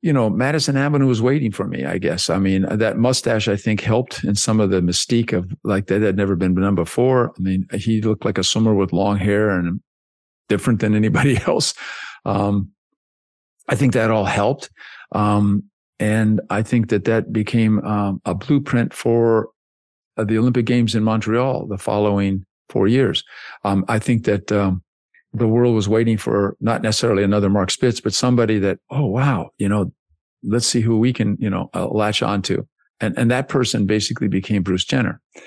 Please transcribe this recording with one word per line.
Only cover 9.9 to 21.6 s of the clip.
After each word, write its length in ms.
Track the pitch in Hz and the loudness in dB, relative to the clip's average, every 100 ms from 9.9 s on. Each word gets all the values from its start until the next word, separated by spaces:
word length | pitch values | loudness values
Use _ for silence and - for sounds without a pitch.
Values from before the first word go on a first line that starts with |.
| _ _ _ _ _ - | _ _ _ _ _ -4
different 320 | 104 - 110 | -2 0 0
than 140 | 107 | 2
anybody 440 | 107 107 - 139 123 | 2 2 2 2 2
<laughs> 40 | - | 0
else. 280 | - - - - - - - | -2 -2 -6 -14 -16 -16 -10
Um, 460 | - 101 101 101 95 _ _ _ _ _ _ _ _ _ - | -4 -2 0 0 -4 _ _ _ _ _ _ _ _ _ -4
I 80 | 131 | 0
think 160 | 135 | 2
that 160 | 113 110 | 2 2
all 140 | 110 | 2
helped. 440 | 92 - 104 147 - - - - - | 0 0 0 -2 -8 -20 -20 -20 -8
Um, 520 | 104 104 104 101 101 - _ _ - | -2 2 2 2 0 -2 _ _ -4
and 420 | 107 110 107 107 - | -2 2 2 0 0
I 120 | 101 | -4
think 280 | 107 120 107 | 0 0 2
that 140 | 104 | 0
that 280 | 113 113 - | 2 0 0
became, 460 | 110 104 117 110 107 | -4 0 2 2 2
um, 360 | 101 104 101 95 | 0 -2 -2 -4
a 100 | - | -4
blueprint 580 | 92 - 143 143 123 113 | -6 0 0 0 -2 -2
for, 560 | - 117 117 117 113 - _ _ _ _ _ _ - | -2 0 2 4 2 0 _ _ _ _ _ _ -4
uh, 80 | |
the 140 | 107 110 | 0 2
Olympic 260 | 123 123 | 2 2
Games 300 | 120 123 113 | 2 2 2
in 80 | 110 | 2
Montreal 640 | 110 110 107 117 131 - | 0 0 0 0 0 -2